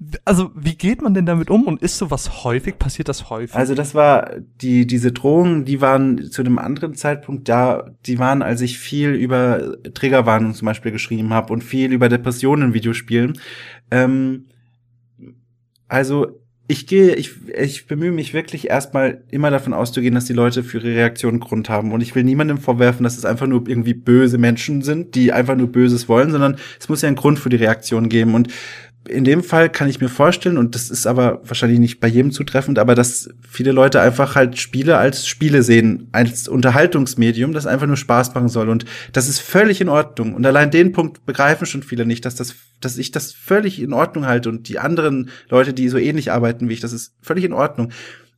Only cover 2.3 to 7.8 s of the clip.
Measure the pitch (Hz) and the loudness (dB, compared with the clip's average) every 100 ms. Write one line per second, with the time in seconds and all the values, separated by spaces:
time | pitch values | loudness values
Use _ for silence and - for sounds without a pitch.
2.3 | - 123 123 117 - 135 - 147 135 - | -8 -4 -4 -4 -6 -6 -6 -8 -8 -10
3.3 | 113 117 110 131 139 147 151 147 135 - | -12 -8 -4 -2 -2 -2 2 4 4 2
4.3 | - - _ 127 123 120 123 123 120 139 | -8 -18 _ 0 2 2 2 0 0 2
5.3 | 160 180 160 135 139 135 135 135 127 143 | 2 2 0 -2 0 2 2 2 -2 -4
6.3 | - 127 123 - 143 165 147 151 147 - | -4 0 0 -2 -6 -8 -6 -4 -4 -6
7.3 | 135 120 120 127 92 | -8 0 2 2 0